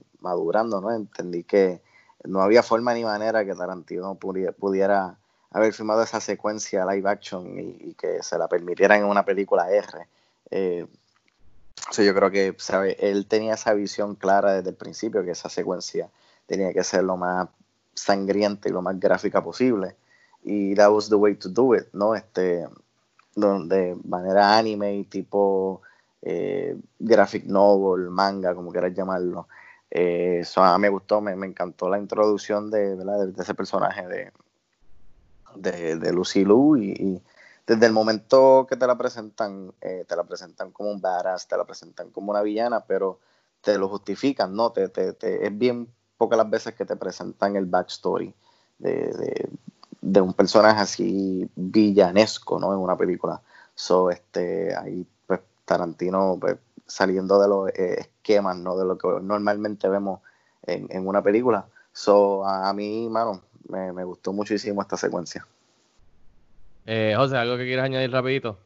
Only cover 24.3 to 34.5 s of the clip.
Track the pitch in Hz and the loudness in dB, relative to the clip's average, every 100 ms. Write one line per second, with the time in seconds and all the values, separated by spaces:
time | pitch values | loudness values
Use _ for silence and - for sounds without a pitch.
24.3 | 98 101 110 113 104 101 101 98 98 - | 4 6 6 2 -2 -4 -4 -6 -10 -2
25.3 | 101 101 95 95 95 - _ _ _ - | 2 2 2 -2 -6 -14 _ _ _ -8
26.3 | 87 95 92 87 85 - - 110 107 101 | -4 -4 -4 -6 -8 -14 -4 4 4 4
27.3 | 104 - 98 101 98 98 92 90 90 98 | 0 0 4 6 6 4 0 -2 0 0
28.3 | 98 90 90 87 90 90 92 95 92 90 | 0 -2 -4 -4 -4 -4 -4 -4 -2 -4
29.3 | 87 - - - - - 82 87 87 90 | -6 -12 -20 -20 -20 -6 -2 0 0 0
30.3 | 87 85 - 92 90 104 98 - 104 104 | -2 0 4 6 6 2 0 -2 -2 -2
31.3 | 95 95 90 90 - 92 101 98 101 107 | -6 -8 -8 -8 -4 -4 -2 -2 0 2
32.3 | 101 - 104 107 107 98 92 95 104 95 | 0 -2 -4 -2 -2 -2 -4 -4 -4 -4
33.3 | 92 90 101 95 98 98 98 90 92 92 | -6 -8 -6 -4 -2 -2 -4 -10 -10 -12
34.3 | _ _ | _ _